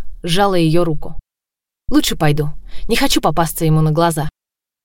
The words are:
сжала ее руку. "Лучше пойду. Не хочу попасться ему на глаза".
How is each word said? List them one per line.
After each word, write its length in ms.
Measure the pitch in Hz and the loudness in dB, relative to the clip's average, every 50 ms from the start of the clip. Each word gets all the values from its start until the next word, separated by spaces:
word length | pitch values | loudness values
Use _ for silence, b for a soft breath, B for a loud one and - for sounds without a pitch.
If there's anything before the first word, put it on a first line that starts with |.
| - - - - - | -4 -6 -6 -6 -4
сжала 320 | 175 165 196 202 202 190 | 0 2 2 2 2 2
ее 280 | 175 165 160 156 175 175 | 2 2 4 4 2 2
руку. 360 | 170 151 - - - - - - _ _ _ _ _ _ _ _ _ _ _ _ - | 2 -2 -4 -4 -4 -6 -8 -8 _ _ _ _ _ _ _ _ _ _ _ _ 0
"Лучше 260 | - 302 - - - | 0 2 2 0 -2
пойду. 340 | - 165 151 147 151 147 151 - - b b b b b | 0 0 0 0 0 -2 -4 -4 -8 b b b b b
Не 80 | b 233 | b 0
хочу 260 | 220 277 262 - 302 | 0 2 2 0 2
попасться 440 | - 175 156 175 165 156 - - 170 | 0 0 0 0 -2 -2 -2 -2 0
ему 160 | 156 156 156 | 2 2 2
на 100 | 156 156 | 2 2
глаза". 380 | 147 165 170 165 156 156 143 151 - _ _ _ _ _ _ _ _ _ _ | 2 0 0 0 0 -2 -6 -6 -8 _ _ _ _ _ _ _ _ _ _